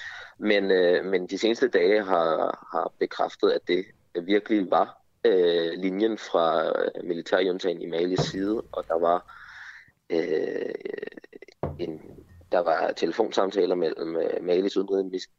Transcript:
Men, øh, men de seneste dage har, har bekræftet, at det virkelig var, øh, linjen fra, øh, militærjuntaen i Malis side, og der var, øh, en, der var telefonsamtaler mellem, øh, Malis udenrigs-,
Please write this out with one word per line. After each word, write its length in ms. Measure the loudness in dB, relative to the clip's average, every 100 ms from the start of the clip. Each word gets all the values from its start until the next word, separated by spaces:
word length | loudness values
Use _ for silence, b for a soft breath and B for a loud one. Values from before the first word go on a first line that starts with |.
| B B B B
Men, 320 | 0 2 4
øh, 340 | 4 4 4 2
men 220 | -2 -2
de 100 | -2
seneste 300 | 0 2 2
dage 360 | 4 4 4
har, 640 | 2 2 2 2 0 -4 -6
har 200 | -4 -4 -2
bekræftet, 500 | -4 -2 -4 0 2
at 120 | 2 0
det 180 | -2 -2 _ _ -8 0
virkelig 460 | 0 2 0 2
var, 300 | 2 0 -4 _ _
øh, 480 | 2 4 4 4 0 -2
linjen 400 | -2 0 0 -2
fra, 500 | -2 0 2 2 0
øh, 360 | 0 -2 -4
militærjuntaen 800 | -6 -6 0 2 2 0 -2 -4
i 40 | -4
Malis 340 | -2 0 0
side, 420 | -2 -4 -2 -2 -4
og 160 | -8 -4
der 120 | 0
var, 400 | 2 0 -2 B B B B B B B -4
øh, 640 | -2 0 0 -2 -4 -6 -8 -10 -10 -12 -14 -20 -20 -20 -12 -10 -8
en, 220 | -8 -8 -14 -20 -20 -20 -2
der 80 | 0
var 320 | 2 2 0
telefonsamtaler 840 | -2 -2 0 0 2 0 2 2 2
mellem, 400 | 0 -2 -4 -2
øh, 280 | -2 -2
Malis 340 | 0 2 2 0
udenrigs-, 560 | 0 0 0 -4 -8